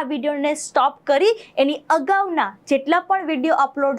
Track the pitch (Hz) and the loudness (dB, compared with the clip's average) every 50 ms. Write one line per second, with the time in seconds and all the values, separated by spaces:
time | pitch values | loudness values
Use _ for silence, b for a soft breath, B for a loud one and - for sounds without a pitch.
0 | 311 254 302 269 240 294 294 285 277 294 302 294 - - - 285 254 285 294 _ | 0 -2 -4 -4 -2 -4 -2 -2 -2 -2 -2 -4 -6 -2 0 2 2 2 0 _
1 | - - 277 277 370 440 453 440 B B B - 277 277 302 - - - 320 330 | -2 0 2 4 4 2 2 0 B B B 0 0 0 0 -4 -2 0 0 0
2 | 262 302 392 392 403 381 339 302 226 196 202 - - - 285 269 269 285 330 359 | 0 0 0 0 0 -2 -2 -2 -2 -4 -4 -10 -4 -2 -2 -2 0 2 0 0
3 | 349 - 381 381 359 302 311 254 254 320 320 - 277 262 - 285 277 277 277 | 2 0 -2 -2 -2 -4 -4 -2 0 0 2 2 0 0 0 -2 -2 -2 -2